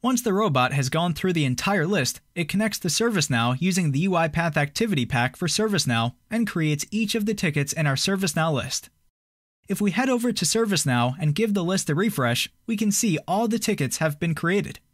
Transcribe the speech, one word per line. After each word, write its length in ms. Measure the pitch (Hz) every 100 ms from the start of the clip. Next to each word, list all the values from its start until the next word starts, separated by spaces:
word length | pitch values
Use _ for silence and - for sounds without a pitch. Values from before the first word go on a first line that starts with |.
Once 180 | 240 254
the 140 | -
robot 400 | 190 220 131 127
has 160 | 143 131
gone 240 | 160 175
through 180 | 156 185
the 140 | 170 139
entire 400 | 123 - 202 156
list, 340 | 202 127 - _
it 160 | - 165
connects 300 | 190 214 -
to 80 | 175
ServiceNow 680 | - 233 208 147 123 117 127
using 320 | 180 185 170
the 140 | 139 190
UiPath 520 | 180 165 151 170 156
Activity 480 | 143 - 226 170 120
Pack 300 | 131 127 -
for 100 | 175
ServiceNow 680 | - 214 196 - 117 117 - _
and 160 | 220 220
creates 380 | 175 156 147 -
each 240 | 208 220
of 100 | 233
the 100 | 208
tickets 380 | 214 180 147 143
in 140 | - 151
our 80 |
ServiceNow 580 | 135 - 196 190 165 160
list. 380 | 143 131 - - _ _ _ _ _ _ _ _
If 120 | 190
we 120 | 208
head 180 | 165 262
over 220 | 247 240
to 120 | -
ServiceNow 680 | - 226 226 180 143 123 120 131
and 180 | 151 147
give 180 | 220
the 100 | 202
list 240 | 170 190 -
a 60 |
refresh, 560 | 147 214 - 123 120 - _ -
we 100 | 220
can 140 | 220
see 260 | 202 226 156 -
all 220 | 185 233
the 120 | 226
tickets 380 | 220 208 143 -
have 220 | 160 147
been 140 | 170
created. 460 | 156 165 202 170 - _